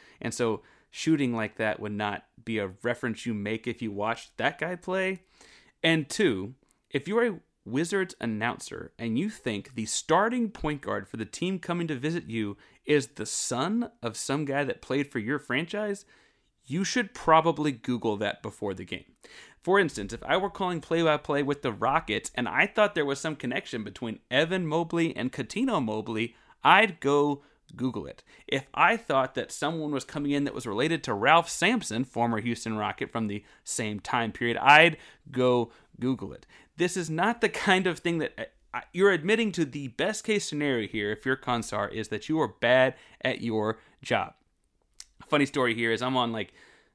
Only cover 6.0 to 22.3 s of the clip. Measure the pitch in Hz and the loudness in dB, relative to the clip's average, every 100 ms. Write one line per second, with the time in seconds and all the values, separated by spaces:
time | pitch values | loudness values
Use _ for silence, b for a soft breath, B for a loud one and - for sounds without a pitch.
6 | 139 - 185 98 101 131 _ _ _ 139 | 0 2 2 2 -4 -12 _ _ _ -4
7 | - 220 240 175 _ _ - 123 170 202 | 0 0 0 -2 _ _ -6 -2 0 0
8 | 185 - 117 107 117 - - - - - | -2 -4 -6 -2 -2 -4 -10 -12 -14 -8
9 | 117 113 202 - 127 104 - 123 107 - | -4 -2 -2 -4 -6 -6 -6 -8 -4 -4
10 | - 165 220 247 226 - 156 147 - 104 | 2 2 4 0 -2 -2 -4 -4 -4 -6
11 | 98 117 107 - 175 190 - 175 165 135 | -6 -8 -8 -4 -4 -4 -4 -4 -4 -4
12 | 147 170 160 113 104 101 b b - 147 | -4 -4 -4 -4 -4 -6 b b 0 2
13 | 131 - 107 - - 123 160 226 233 - | 2 -8 -8 -6 -4 -2 0 0 -2 -6
14 | 120 107 - 143 143 135 135 - - 131 | -8 -6 -2 -2 0 -2 -2 -4 -2 -2
15 | 143 123 107 143 - 127 165 208 214 196 | -2 -4 -2 -4 -2 -4 -2 -4 -4 -6
16 | - b b b b _ - 151 196 247 | -10 b b b b _ -6 -4 0 0
17 | 196 - - 160 160 156 151 123 - 123 | -2 -4 6 6 6 2 0 -4 -4 -2
18 | 113 104 104 - 110 - 104 95 95 90 | 0 0 -2 -4 -8 -6 -6 -6 -8 -10
19 | - _ B B B B - 196 175 - | -12 _ B B B B 2 4 4 0
20 | 104 117 - 170 190 - 185 170 - 170 | -8 -8 0 0 0 -4 -4 -4 -2 2
21 | 160 147 - 143 139 143 131 104 123 151 | 2 2 0 0 0 -2 -4 -2 0 0
22 | - 101 - | 0 -4 -4